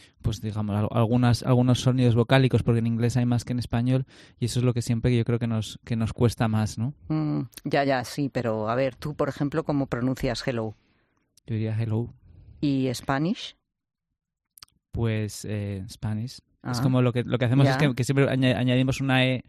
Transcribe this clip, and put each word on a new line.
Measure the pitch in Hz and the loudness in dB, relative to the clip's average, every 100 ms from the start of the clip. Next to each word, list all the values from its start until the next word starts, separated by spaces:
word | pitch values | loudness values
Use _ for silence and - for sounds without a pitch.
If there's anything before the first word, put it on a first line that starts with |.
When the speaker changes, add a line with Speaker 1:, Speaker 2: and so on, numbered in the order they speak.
| - _ | -20 _
Speaker 1:
pues, | 117 107 | -6 -4
digamos, | 110 104 104 101 | -6 -4 -2 0
al-, | 107 | 0
algunas, | 117 110 123 123 117 | 0 2 4 2 2
algunos | - 123 127 120 | 2 2 4 2
sonidos | 127 127 123 113 | 2 2 4 4
vocálicos, | 113 135 131 117 | 4 4 4 2
porque | - 117 | 2 0
en | 117 | 0
inglés | 113 117 123 | 0 0 2
hay | 123 | 2
más | 120 | 0
que | 117 | -2
en | 123 | -6
español, | 113 120 123 131 135 - - _ | -2 -2 0 0 -2 -12 -20 _
y | 117 | -4
eso | 123 | 0
es | 123 | 0
lo | |
que | 120 | 0
siempre | - 113 123 | -2 0 2
yo | 120 113 | 2 2
creo | 117 | -2
que | 117 | -2
nos, | 113 104 - | -2 -4 -10
que | - 117 | -6 -2
nos | 110 | -2
cuesta | - 117 - 117 | 2 0 2 0
más, | 110 107 - | 0 0 -2
¿no? | 117 - - | -6 -6 -4
Speaker 2:
Mm, | 156 151 147 131 - 147 | -2 0 -2 -6 -10 -2
ya, | 147 | 0
ya, | 139 131 120 | 0 0 -2
sí, | - 135 | -4 -4
pero | 127 120 110 107 | -2 -2 -2 -2
a | 120 | -2
ver, | 135 - | -2 -4
tú, | 151 | -10
por | 147 143 | -4 -4
ejemplo, | - 147 151 151 | -2 -2 -2 -2
¿cómo | 143 135 | -2 -2
pronuncias | 123 127 131 135 113 - | -2 -2 -2 -4 -4 -4
hello? | 117 110 - _ _ _ _ _ _ - | -4 -6 -10 _ _ _ _ _ _ -8
Speaker 1:
Yo | 110 | -4
diría | 110 110 | -4 -4
hello. | 113 110 120 - _ - - - | -2 -2 -4 -10 _ -20 -20 -6
Speaker 2:
¿Y | 147 135 131 | -2 0 -2
Spanish? | 117 - 139 160 240 - - _ _ _ _ _ _ _ _ _ _ - _ _ | -4 -2 0 0 -2 -8 -18 _ _ _ _ _ _ _ _ _ _ -20 _ _
Speaker 1:
Pues, | - 113 110 107 - - | -4 -2 -2 -4 -8 -8
eh, | 104 101 98 95 | -6 -6 -6 -10
Spanish. | - 110 107 120 - - _ | -8 -6 -4 -6 -12 -20 _
Es | 131 120 | -6 0
Speaker 2:
Ah. | |
Speaker 1:
como | 131 127 | 2 4
lo | 123 | 2
que, | 120 | 2
lo | 113 117 | -2 0
que | 120 | 2
hacemos | 135 139 | 6 4
es | |
Speaker 2:
Ya. | 131 | 4
Speaker 1:
que, | 147 | 2
que | 120 | 0
siempre | 127 139 139 | 0 2 2
aña-, | 131 131 107 | 4 2 2
añadimos | 127 127 131 127 | 2 2 2 0
una | 135 131 127 | 2 2 2
E, | 127 | 0